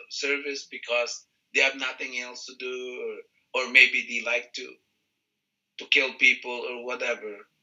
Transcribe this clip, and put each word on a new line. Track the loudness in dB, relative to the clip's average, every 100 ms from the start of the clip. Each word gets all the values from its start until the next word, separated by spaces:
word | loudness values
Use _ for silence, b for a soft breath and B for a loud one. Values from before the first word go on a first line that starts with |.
| -8
service | -4 -2 0 -2 -6 -10
because | -12 -2 0 0 -4 -12 _ _
they | 2
have | 2 2
nothing | -4 -4 -8 -6
else | -8 -10 -14
to | -10
do, | -8 -6 -8 -6 -8 -8 -14 _ _
or, | -4
or | 6
maybe | 8 8 6 -2
they | -4 -2
like | -2 -4
to, | -10 -12 -14 _ _ _ _ _ _ _ _ _ -14
to | 2
kill | 2 2 4
people | 4 4 -2 -6 -6
or | -6 -6
whatever. | -4 -2 -4 -6 -12 -16 _